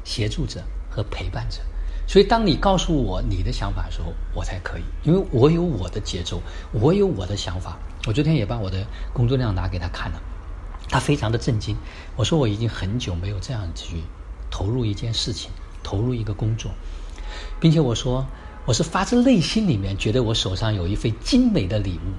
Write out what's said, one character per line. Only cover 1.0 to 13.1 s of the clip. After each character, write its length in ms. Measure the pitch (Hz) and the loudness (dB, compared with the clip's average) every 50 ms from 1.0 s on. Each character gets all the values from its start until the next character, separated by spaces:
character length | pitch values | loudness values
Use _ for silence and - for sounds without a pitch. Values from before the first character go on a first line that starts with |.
| 101 - | -4 -4
陪 180 | - - 92 92 | -4 -4 -4 -4
伴 180 | - 123 117 117 | -4 -2 -4 -4
者。 120 | - - - - - - - - - - - - | -4 -4 -6 -4 -4 -4 -4 -4 -4 -2 -2 6
所 120 | - 190 | 6 6
以 60 | 202 | 8
当 200 | 196 240 226 226 | 8 6 4 6
你 120 | 202 139 - | 4 4 4
告 180 | - 202 190 | 4 4 4
诉 180 | 175 - - 170 | 4 4 4 2
我 280 | 143 123 98 92 92 | 2 2 2 0 0
你 220 | - 123 101 90 90 | 0 0 0 0 0
的 100 | 101 123 | 0 0
想 180 | - 113 98 | 0 0 -2
法 140 | 95 - 85 | 0 -2 -2
的 60 | - | -2
时 100 | - - | -2 -4
候， 100 | 80 82 85 - - - - | -4 -4 -4 -4 -4 -4 -4
我 100 | 90 85 | -4 -2
才 160 | - - 95 - | -4 -4 -6 -6
可 160 | - - 87 | -6 -6 -6
以， 40 | 85 - - - - | -6 -6 -6 -2 4
因 100 | 147 165 | 4 4
为 100 | 190 185 - | 4 4 2
我 180 | - 120 120 151 | 4 8 8 8
有 100 | 170 170 | 8 6
我 260 | 175 180 147 101 92 90 | 2 0 0 -2 -2 -4
的 100 | - 107 | -4 -4
节 240 | 104 - - 95 87 | -4 -4 -4 -4 -4
奏， 180 | - - 87 - - - - - - | -4 -4 -6 -6 -6 -10 -10 -10 -4
我 200 | - - 104 147 | 0 4 6 6
有 140 | 180 208 202 | 6 6 4
我 180 | 190 156 - 92 90 | 4 2 0 -2 -2
的 100 | 101 98 | -2 -4
想 240 | - - 87 92 | -4 -4 -4 -6
法。” 160 | 90 - 87 - - - - - - - | -6 -6 -8 -10 -10 -10 -10 -6 -2 0
我 40 | |
昨 120 | 104 143 151 | 2 2 4
天 120 | 151 160 | 4 4
也 80 | 143 104 | 4 2
把 140 | 98 - - | 0 -2 -2
我 100 | 104 95 | -2 -2
的 160 | 92 95 98 - - - - - - | -2 -4 -4 -4 -6 -8 -8 -6 0
工 140 | - 120 117 | 2 2 4
作 100 | 131 135 | 4 2
量 160 | 127 113 95 | 2 2 2
拿 140 | 92 90 95 | 0 0 0
给 100 | 92 90 | -2 -2
他 100 | 87 87 | -4 -4
看 220 | - - - 113 | -4 -4 -4 -4
了， 80 | 85 - - - - - - - - - - - - - - - | -6 -6 -8 -10 -10 -10 -10 -10 -10 -10 -10 -10 -12 -10 -8 -2
他 100 | - 135 | -2 0
非 160 | - - 147 | 2 2 2
常 160 | 143 - 107 | 2 2 0
的 60 | 113 117 | 0 0
震 220 | - - 123 107 | 2 0 0 0
惊。 180 | - - 104 - - - - - - - - | 0 -2 -4 -4 -6 -10 -12 -12 -14 -12 -2
我 100 | - 117 | -2 0
说 140 | - 170 160 | 2 4 4
，“我 80 | 139 110 | 4 2
已 100 | 104 104 | 2 0
经 100 | 117 113 | 0 -2
很 300 | - - - 95 104 123 | -2 -2 -4 -2 -2 -2
久 160 | - - | -2 -2